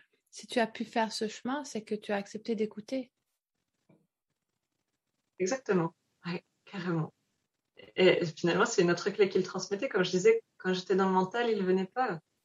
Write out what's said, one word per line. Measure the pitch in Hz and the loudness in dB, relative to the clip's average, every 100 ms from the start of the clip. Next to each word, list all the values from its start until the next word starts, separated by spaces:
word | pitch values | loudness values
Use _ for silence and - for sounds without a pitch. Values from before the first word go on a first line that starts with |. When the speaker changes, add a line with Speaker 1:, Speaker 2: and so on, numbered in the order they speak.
| _ _ _ | _ _ _
Speaker 1:
si | - - | -20 -6
tu | 247 | 0
as | 226 | 0
pu | - | -2
faire | 226 240 220 | -6 -2 -2
ce | - 214 | -4 -6
chemin, | - 247 269 | -6 -8 -6
c'est | 269 220 | -8 -10
que | 214 208 | -8 -8
tu | - | -4
as | 202 | -4
accepté | 202 214 226 214 | -4 -10 -6 -4
d'écouter. | 214 214 - 262 247 _ _ _ _ _ _ _ _ _ _ _ _ _ _ _ _ _ _ _ _ _ _ - | -4 -8 -10 -8 -10 _ _ _ _ _ _ _ _ _ _ _ _ _ _ _ _ _ _ _ _ _ _ -6
Speaker 2:
Exactement, | 185 262 - 190 165 - _ _ 175 | -4 -4 0 0 0 -6 _ _ -10
ouais, | 180 - _ - | -10 -10 _ -16
carrément. | 196 175 165 156 - _ _ _ _ _ - - - | -10 -4 -2 -4 -8 _ _ _ _ _ -20 -8 4
Et | 185 - 165 | 6 6 2
finalement, | - 170 180 233 | -2 0 2 2
c'est | - | 4
une | 175 | 2
autre | 170 208 | 2 0
clé | 196 190 | 2 2
qu'il | 196 | 2
transmettait. | 185 185 - 202 269 | -2 -4 -6 -4 -2
Comme | 202 | 0
je | 175 | 0
disais, | 180 208 226 - _ | 2 4 4 0 _
quand | 185 | -4
j'étais | 180 - 190 | -2 0 2
dans | 190 | 2
le | |
mental, | 185 185 233 240 | 2 0 0 0
il | 208 | 0
venait | 185 185 185 | 2 2 0
pas. | 247 254 165 - _ | -2 -4 -4 -10 _